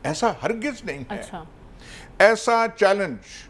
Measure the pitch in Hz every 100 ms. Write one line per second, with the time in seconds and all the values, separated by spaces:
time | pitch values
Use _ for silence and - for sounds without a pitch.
0 | 131 151 233 147 143 226 285 240 202 139
1 | 131 202 - 180 160 - - - - -
2 | - - 202 220 - 233 226 - 196 202
3 | 185 110 - -